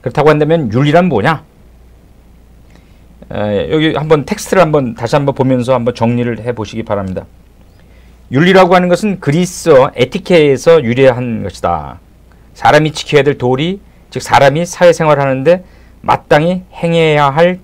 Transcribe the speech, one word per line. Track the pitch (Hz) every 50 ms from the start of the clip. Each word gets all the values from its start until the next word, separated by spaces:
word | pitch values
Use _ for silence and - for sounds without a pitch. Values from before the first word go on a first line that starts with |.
그렇다고 | _ 131 117 - 143 151
한다면 | 151 151 151 143 165 170 151 110 98
윤리란 | 123 143 147 151 170 180
뭐냐? | 185 143 107 98 147 160 - - _ _ _ - - - - - - - _ _ _ _ - _ - - - - _ - - - - - - _ _ - _ - - - - - -
에, | - 98 104 104 104 98 80 71
여기 | 95 156 151 160 160
한번 | - 151 156 160 151 139
텍스트를 | - 208 - - - - 190
한번 | 175 156 151 147 135 120 110
다시 | - 117 113 -
한번 | 147 143 139 131
보면서 | - 135 131 131 123 120 123 131
한번 | 123 117 120 120
정리를 | - 120 117 120 120 120 120 117 107
해보시기 | 110 123 120 110 107 95 - 110 110
바랍니다. | - 107 101 98 95 92 87 80 - - - - _ _ _ - - _ - - - - - - - - _ - -
윤리라고 | - 131 170 180 190 190 185 175 190
하는 | 180 180 180
것은 | 175 175 - 214 190 -
그리스어 | - 143 143 170 180 175 - - - 165 151 131 131 143 -
에티케에서 | - 123 127 - 175 - - 185 170 151 147 135 127 - 165 165 160 123
유래한 | 110 120 127 135 135 120 120 127 123 120 107 101
것이다. | 95 - - - 90 85 80 73 69 - - _ _ _ _ _ _ - - - - -
사람이 | - - 117 127 151 156 156
지켜야 | 139 - - - 147 147 135
될 | 147 139
도리, | 113 123 123 127 131 151 170 190 196 - - _ - - _
즉 | - 110
사람이 | - - 113 123 139 139 139 156 175
사회생활하는데 | 170 - - 180 175 165 - 165 156 151 143 139 139 131 131 135 156 175 185 180 - - - - - - -
마땅히 | - - 120 - - _ 165 147 151 170 185 185 185 -
행해야 | - - - 170 165 170 165 160 151 147 147 139
할 | 135 156 170 175 185 185